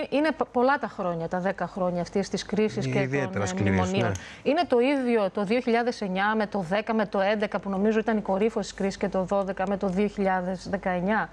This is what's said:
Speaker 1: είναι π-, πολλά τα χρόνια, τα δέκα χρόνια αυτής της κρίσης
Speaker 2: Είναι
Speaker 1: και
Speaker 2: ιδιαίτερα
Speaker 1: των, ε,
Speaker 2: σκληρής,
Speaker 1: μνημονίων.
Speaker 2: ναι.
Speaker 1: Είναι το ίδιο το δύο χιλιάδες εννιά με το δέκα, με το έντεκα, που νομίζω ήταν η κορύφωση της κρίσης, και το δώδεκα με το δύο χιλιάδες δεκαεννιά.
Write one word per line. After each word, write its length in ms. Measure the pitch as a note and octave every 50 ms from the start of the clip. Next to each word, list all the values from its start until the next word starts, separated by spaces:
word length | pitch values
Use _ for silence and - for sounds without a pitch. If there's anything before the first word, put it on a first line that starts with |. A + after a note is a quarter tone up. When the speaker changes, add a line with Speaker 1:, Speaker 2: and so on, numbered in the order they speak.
| D4+ -
Speaker 1:
είναι 200 | - C#4 D4+ D#4 -
π-, 100 | - B3 - -
πολλά 260 | B3 B3 C4 C#4+ C#4
τα 100 | B3 G3
χρόνια, 400 | - - G3 F3 F3 E3 E3 E3
τα 120 | F#3 F3+
δέκα 260 | F3+ G3 F#3 - F3
χρόνια 340 | D#3+ - G3 F3+ F3+ F3 F3
αυτής 280 | E3+ - - G3+ F#3 -
της 160 | - F#3 -
κρίσης 380 | - - F#3+ G#3+ G#3+ - C#3+ C3
Speaker 2:
Είναι 80 | C3 B2+
Speaker 1:
και 60 | C3+ C3+
Speaker 2:
ιδιαίτερα 300 | B2+ C3+ C#3 C3+ - F#2+
Speaker 1:
των, 100 | G2 G2+
ε, 40 |
Speaker 2:
σκληρής, 240 | G2 - - G#2 G2 F#2+
Speaker 1:
μνημονίων. 360 | F#2 F#2 F3+ - G2+ - A2
Speaker 2:
ναι. 40 | F#2+ - - - - - -
Speaker 1:
Είναι 220 | - C#4 F4 E4+ -
το 100 | C4 A#3+
ίδιο 500 | A#3+ C4+ D4 C4+ B3+ A#3+ A#3 A3 G3+ F#3
το 140 | - G#3+ G#3
δύο 160 | F3+ A3+ B3+
χιλιάδες 400 | A#3+ A#3+ A3+ A#3 A#3+ A#3+ A#3 -
εννιά 340 | G#3+ F#3+ F#3 F#3+ G3 G#3+ A3
με 100 | A3 G#3
το 140 | G3+ - G#3
δέκα, 340 | F3+ D3+ F#3+ G#3+ G#3+ - A3
με 120 | A3 G#3
το 140 | - - G3
έντεκα, 380 | F#3+ G3 A3 G#3+ G#3 G3+ - G3
που 120 | - G3
νομίζω 280 | G3 F#3 G3+ A3 G#3+ A3
ήταν 180 | G#3+ A#3 A3
η 40 | G#3
κορύφωση 480 | G3+ - F#3+ F#3+ G#3+ A3+ - A3+ F#3 -
της 100 | - -
κρίσης, 180 | G3 G3 F#3+
και 120 | - - F#3+
το 160 | F#3 F#3+ F#3
δώδεκα 440 | F3 G3+ G3 G3 F#3 F#3+ - F#3+ F#3+
με 80 | G3+
το 120 | F#3+ G#3 F#3+
δύο 180 | F3+ F#3+ G#3
χιλιάδες 640 | G#3 G#3 G#3 G3 F#3+ F#3 F#3 F3+ F3+ F#3 F3 - E3+
δεκαεννιά. 600 | F#3 F#3+ - F#3+ F3+ F3+ F3 G3 A3 G#3 E3+ -